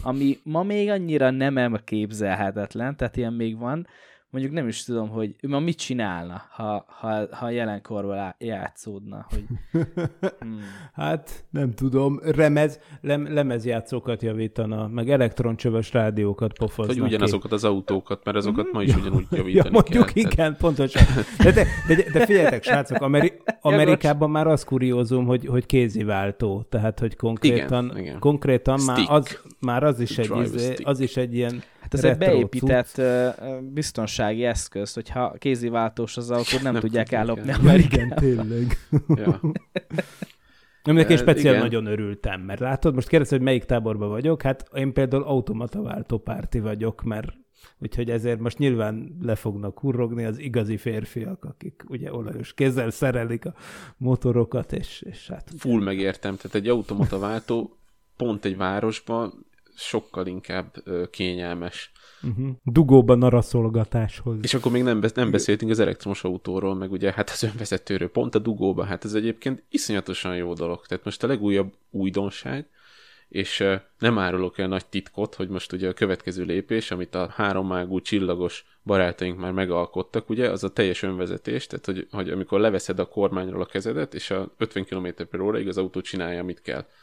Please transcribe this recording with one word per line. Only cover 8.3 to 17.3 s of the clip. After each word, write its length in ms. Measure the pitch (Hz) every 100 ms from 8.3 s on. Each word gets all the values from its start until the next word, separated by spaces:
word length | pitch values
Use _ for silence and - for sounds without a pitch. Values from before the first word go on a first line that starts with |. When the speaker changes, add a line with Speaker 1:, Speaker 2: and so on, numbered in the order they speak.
| -
Speaker 1:
játszódna, 880 | 117 101 - - 110 98 101 104 -
hogy 140 | 107 - 117 -
Speaker 2:
<laughs> 140 | 165 151 - 165 - 185 -
Speaker 1:
hmm. 180 | 117 107 101 98 151
Speaker 2:
Hát, 520 | - 151 160 - - -
nem 220 | 147 135
tudom, 440 | 104 131 131 139 139
remez-, 580 | 156 151 151 147 151 147 - 139
lem-, 320 | 143 143 147
lemezjátszókat 880 | 147 135 120 120 113 - 123 123 113
javítana, 640 | 113 110 110 - 107 107 107
meg 220 | 117 117
elektroncsöves 840 | 139 120 - 117 113 123 113 110
rádiókat 640 | 123 107 107 101 101 110 -
pofozna 340 | 107 - 107
Speaker 3:
Vagy 100 | 127
Speaker 2:
ki. 60 | 113
Speaker 3:
ugyanazokat 440 | 107 101